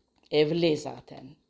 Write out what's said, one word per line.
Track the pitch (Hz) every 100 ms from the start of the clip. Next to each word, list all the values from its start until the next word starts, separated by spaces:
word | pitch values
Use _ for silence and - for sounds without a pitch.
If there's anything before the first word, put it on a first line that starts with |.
| _ _ -
Evli | 151 151 170 170 151
zaten. | 135 127 - 147 131 -